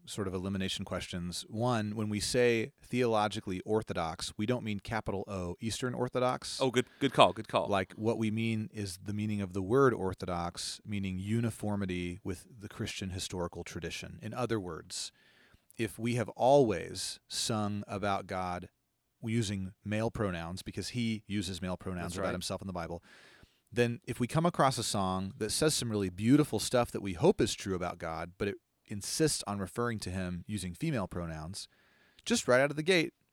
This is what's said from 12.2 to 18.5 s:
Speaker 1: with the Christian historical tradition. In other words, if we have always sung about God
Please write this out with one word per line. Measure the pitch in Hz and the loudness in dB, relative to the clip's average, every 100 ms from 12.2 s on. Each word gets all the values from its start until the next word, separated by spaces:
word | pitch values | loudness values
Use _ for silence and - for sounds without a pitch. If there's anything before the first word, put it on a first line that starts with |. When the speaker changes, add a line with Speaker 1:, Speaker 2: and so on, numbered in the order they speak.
Speaker 1:
with | - 90 - 120 | -6 -8 -10 -16
the | 101 | -12
Christian | - 110 - 98 | -6 -6 -4 -6
historical | 92 - 92 87 85 | -6 -6 -4 -4 -4
tradition. | 87 87 82 - 90 85 | -10 -8 -6 -8 -10 -10
In | 107 | -10
other | 120 120 110 | -4 0 0
words, | 90 80 82 - - _ _ _ _ _ _ - | -2 -8 -10 -8 -8 _ _ _ _ _ _ -4
if | 110 - | -4 -2
we | 113 120 | 0 0
have | 101 | 0
always | - 120 143 123 87 85 95 - - - | 2 6 8 8 4 -2 -6 -8 -8 -8
sung | - - 110 104 104 104 | -4 -2 0 0 -2 -4
about | 104 101 98 95 | -4 0 0 -2
God | 92 92 | -4 -2